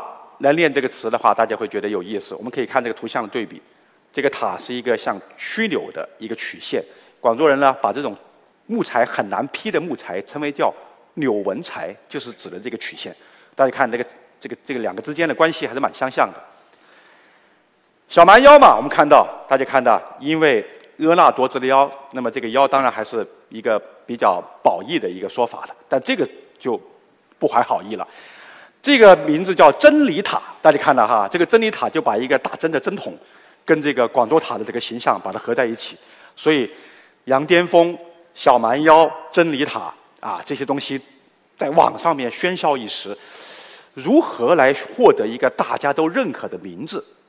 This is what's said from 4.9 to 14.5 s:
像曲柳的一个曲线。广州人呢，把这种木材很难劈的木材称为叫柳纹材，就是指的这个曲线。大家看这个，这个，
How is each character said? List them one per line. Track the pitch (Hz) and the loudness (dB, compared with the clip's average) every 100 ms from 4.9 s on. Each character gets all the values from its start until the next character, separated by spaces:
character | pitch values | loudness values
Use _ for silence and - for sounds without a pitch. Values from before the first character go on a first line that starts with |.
| 110 | -4
像 | 131 98 - - | -4 -8 -10 -16
曲 | - - 220 | -12 -6 -4
柳 | 127 - | -4 -8
的 | 78 - - | -12 -14 -14
一 | 113 | -14
个 | |
曲 | 113 - 82 | -12 -12 -14
线。 | - 120 - _ _ _ | -8 -8 -8 _ _ _
广 | 123 113 | -2 2
州 | 156 | 2
人 | 139 | 4
呢， | 139 127 | 2 0
把 | 101 | -4
这 | 120 | -4
种 | 135 98 _ _ _ _ - | -8 -10 _ _ _ _ -10
木 | 226 | -6
材 | - 120 | -4 -2
很 | 123 - 104 | -2 -2 -6
难 | 98 139 | -6 -8
劈 | - 220 | -8 -6
的 | 170 | -6
木 | 170 | -6
材 | - - 90 | -10 -10 -12
称 | - 147 | -10 -10
为 | 147 | -8
叫 | 147 123 - - _ _ | -4 -4 -6 -18 _ _
柳 | - 135 | -6 -4
纹 | 104 98 95 | -2 -4 -6
材， | 170 - 82 104 _ | -10 -12 -14 -14 _
就 | 147 | -14
是 | 120 | -14
指 | 104 87 | -16 -16
的 | 87 | -14
这 | 123 | -12
个 | 113 | -12
曲 | - - | -14 -14
线。 | 107 - _ _ _ | -18 -18 _ _ _
大 | - | -2
家 | 135 | -2
看 | 120 127 | 0 -4
这 | 120 | -4
个， | 120 - _ _ | -8 -14 _ _
这 | |
个， | 120 | -16